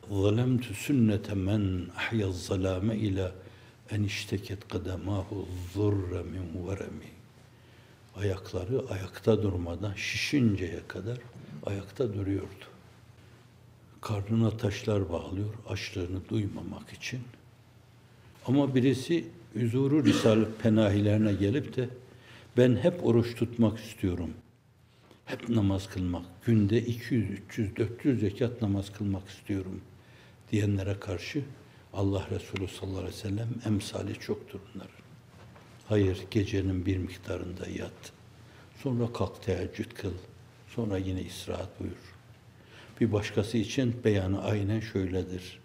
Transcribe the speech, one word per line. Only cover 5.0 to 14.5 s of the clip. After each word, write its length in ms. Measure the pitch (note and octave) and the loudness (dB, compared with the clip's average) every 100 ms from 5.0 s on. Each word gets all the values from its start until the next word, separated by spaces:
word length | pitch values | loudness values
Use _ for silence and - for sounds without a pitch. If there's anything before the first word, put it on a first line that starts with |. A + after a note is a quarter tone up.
| F2 G2+ F#2 G2+ | -2 -2 -2 -6
الظُّرَّ 680 | F2+ F2+ F2+ G#2 G#2 G2 F2+ F2+ E2+ | -6 -8 -6 0 2 2 0 -4 -6
مِنْ 120 | F2 F2 F2 F2+ | -6 -6 -6 -4
وَرَمِي. 460 | G2 - - - - - - - - - - - - - F#2 | -4 -6 -10 -14 -20 -20 -20 -20 -20 -20 -20 -20 -20 -18 -4
Ayakları 680 | G2+ F#2 - G2 F2+ B2+ G#2 | -2 -2 -4 -6 -2 -2 -2
ayakta 520 | G2+ F#2+ - - G#2+ | -6 -6 -2 4 4
durmadan 520 | G2+ F2+ E2+ E2+ G#2 | 4 0 -4 -4 -6
şişinceye 880 | F#2+ - - - D3 A#2+ G2+ F2 E2+ - | -4 -4 -2 0 4 4 4 -2 -6 -10
kadar 300 | - G2 B2+ - - - - - | -8 -6 -8 -10 -18 -16 -10 -6
ayakta 480 | G2 F#2 - B2 | -6 -8 -4 -4
duruyordu. 500 | G2+ G2 F#2+ - - - - - - - - - - - - - - - - | -2 -2 -2 -4 -14 -20 -20 -20 -20 -20 -20 -20 -20 -20 -20 -20 -20 -20 -14
Karnına 500 | - G#2 G2 A2+ A2+ | -4 -4 0 4 4